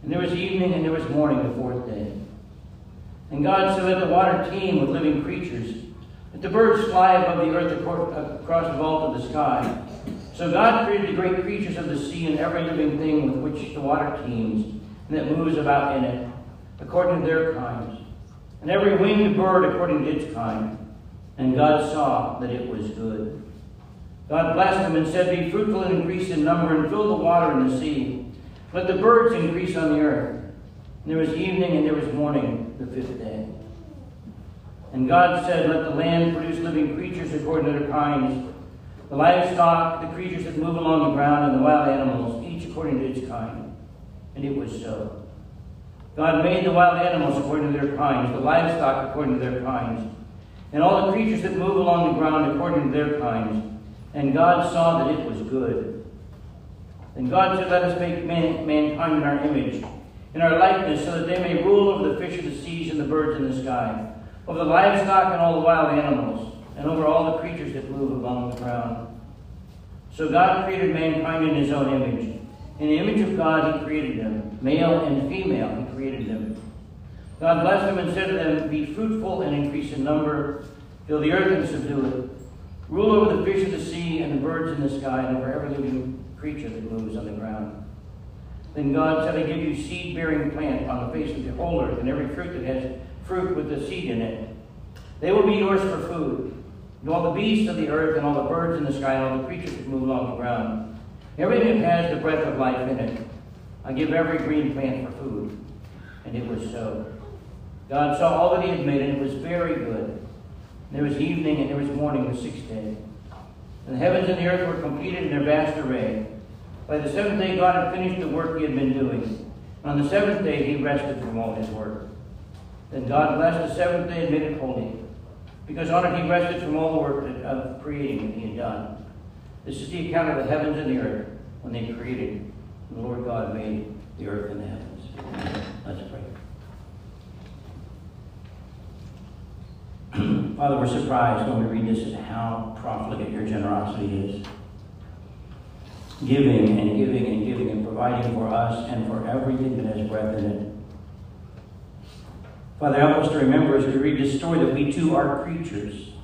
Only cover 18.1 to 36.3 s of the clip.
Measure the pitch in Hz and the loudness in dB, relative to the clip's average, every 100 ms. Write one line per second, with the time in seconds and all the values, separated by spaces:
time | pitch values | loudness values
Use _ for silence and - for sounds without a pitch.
18.1 | - - - - - 151 196 202 - 196 | -16 -18 -18 -20 -10 0 4 6 6 6
19.1 | 208 208 196 185 185 185 175 175 151 147 | 6 6 4 6 6 6 2 2 2 0
20.1 | 147 - 117 113 110 110 - - - - | -2 -4 -4 -4 -2 -4 -6 -12 -16 -18
21.1 | - - - 131 131 151 151 147 151 135 | -18 -18 -2 2 6 6 6 2 0 2
22.1 | 123 113 123 123 123 120 110 107 110 113 | 2 0 -4 -4 -4 -4 -6 -6 -6 -6
23.1 | 107 107 - - - - - - - - | -4 -6 -8 -14 -18 -18 -20 -20 -18 -18
24.1 | - - 156 165 165 185 190 165 160 156 | -18 -2 2 2 4 4 4 2 2 2
25.1 | 180 180 175 165 208 214 190 180 170 170 | 2 2 2 0 0 2 2 2 2 2
26.1 | 180 - 156 151 170 160 156 147 208 214 | -2 -2 2 4 4 4 2 2 2 2
27.1 | 170 165 170 156 135 131 131 151 139 123 | 4 4 6 4 4 2 2 -2 -2 -2
28.1 | 127 - - - - - 175 185 185 220 | -6 -10 -14 -16 -18 -6 -2 0 4 8
29.1 | - 233 175 160 170 180 160 156 151 151 | 8 8 4 0 0 -2 0 2 4 4
30.1 | 147 123 117 - - - - - - 151 | 2 -2 -6 -10 -14 -18 -18 -18 -14 -4
31.1 | 160 156 165 190 185 175 156 151 151 139 | 0 0 0 0 2 2 4 2 2 0
32.1 | 147 147 143 117 117 - - 127 127 127 | 0 2 2 0 -2 -6 -8 -8 -6 -8
33.1 | - 110 110 110 - - - - - - | -8 -8 -8 -8 -10 -14 -16 -16 -18 -18
34.1 | - - - - - - - - 131 127 | -18 -18 -16 -18 -18 -18 -18 -10 -2 6
35.1 | 175 175 175 180 165 160 156 160 143 165 | 8 8 6 2 2 4 2 0 0 2
36.1 | 170 170 | 4 4